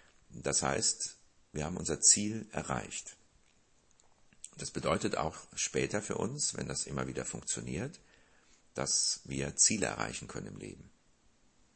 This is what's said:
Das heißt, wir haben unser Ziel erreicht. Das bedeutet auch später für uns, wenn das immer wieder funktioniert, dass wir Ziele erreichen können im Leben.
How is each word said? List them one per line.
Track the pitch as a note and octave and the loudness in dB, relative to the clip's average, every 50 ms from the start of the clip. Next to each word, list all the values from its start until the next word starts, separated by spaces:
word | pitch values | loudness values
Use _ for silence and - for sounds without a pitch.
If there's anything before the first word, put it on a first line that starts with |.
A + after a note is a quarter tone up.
| - - - - - - | -20 -20 -20 -20 -20 -18
Das | - E3+ - C#2+ C#2 - D2+ | -12 -6 -2 0 2 2 2
heißt, | C2+ C2+ - - - - - - - - - - - _ _ _ _ - | 2 2 2 2 2 0 0 -4 -8 -8 -12 -20 -20 _ _ _ _ -4
wir | D2+ D2 | -2 -2
haben | E2 F2+ | 0 -2
unser | - E2 E2+ D2+ - | -2 -2 0 2 6
Ziel | - - - G#2 G#2 G#2 A2 A2+ - - - | 8 8 8 8 6 0 -2 -4 -6 -6 -6
erreicht. | D#2 D2+ - C2+ A#1 G1+ - - - - - - - _ _ _ - _ _ _ _ _ _ _ _ _ _ _ - - - - _ - - - - - - - | -4 -2 0 -2 -2 -2 -4 -8 -10 -10 -12 -14 -18 _ _ _ -20 _ _ _ _ _ _ _ _ _ _ _ -20 -20 -20 -20 _ -20 -20 -20 -18 -18 -16 -12
Das | - C#2 - | -10 -10 -6
bedeutet | - - - C#2 E2 - - G#2 - | -4 -2 2 2 2 2 2 0 0
auch | - D2 D#2+ - - - - - | 0 0 0 -2 -6 -12 -10 -6
später | - - - - C2 C2+ - - G#2 | -4 -2 0 2 2 2 2 2 0
für | - - - | -2 -2 -2
uns, | - - A2 C#3 D3 - - - | 0 0 -2 -2 -2 -2 -2 -2
wenn | - - - | -2 -4 -4
das | C#2 - - | -4 -4 -4
immer | - C#2+ C2+ B1+ | -2 -2 -2 -2
wieder | C2 A#1+ B1+ B1+ | -2 -2 -4 -4
funktioniert, | - - A1+ - - - B1 A#1 B1 B1+ E2+ A#2+ D3 - - - - - - - - - - _ - - - _ - - | -4 -6 -6 -4 -4 -4 -4 -4 -4 -4 -2 -4 -4 -6 -12 -20 -20 -20 -20 -20 -20 -20 -20 _ -20 -20 -20 _ -10 -4
dass | C2 C#2 C#2 - - - - - - - | -2 0 2 2 2 2 2 0 -2 -4
wir | C2+ C2+ C2+ C#2 D2 - | -4 -2 -2 -2 0 4
Ziele | - - - A2 G#2 - | 6 6 6 6 4 2
erreichen | A1 - - G#1+ A1+ - - - - | 0 0 0 -2 -4 -4 -6 -8 -8
können | - G#1+ G1+ | -8 -8 -8
im | G1+ G1+ | -8 -10
Leben. | G1+ G#1 G1+ G1+ G1+ G1+ - - - _ _ _ _ _ _ _ _ _ - _ _ - _ _ | -10 -10 -12 -12 -14 -16 -20 -20 -20 _ _ _ _ _ _ _ _ _ -20 _ _ -20 _ _